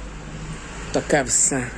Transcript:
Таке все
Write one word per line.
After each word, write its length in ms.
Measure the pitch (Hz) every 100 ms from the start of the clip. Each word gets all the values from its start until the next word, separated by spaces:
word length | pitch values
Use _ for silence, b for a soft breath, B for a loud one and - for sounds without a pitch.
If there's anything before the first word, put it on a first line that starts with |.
| - - - 156 - - - - -
Таке 300 | 143 - 151
все 440 | 123 - - 135 120